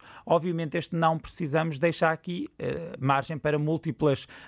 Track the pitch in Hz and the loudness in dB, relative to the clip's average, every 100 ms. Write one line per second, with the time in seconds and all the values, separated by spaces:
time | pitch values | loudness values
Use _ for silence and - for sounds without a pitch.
0 | - - - 165 175 165 160 170 - 170 | -20 -10 2 2 2 -4 -2 -4 -4 2
1 | 160 160 - - 156 156 160 143 170 156 | 2 2 -4 -6 0 0 0 0 0 2
2 | 165 160 - 180 - - 135 139 165 190 | 2 0 -6 -8 -8 -6 -6 -4 -8 -4
3 | 131 135 131 156 151 151 151 160 165 123 | 0 2 0 -2 0 0 0 -2 -2 0
4 | 151 135 - - | 2 2 -2 -18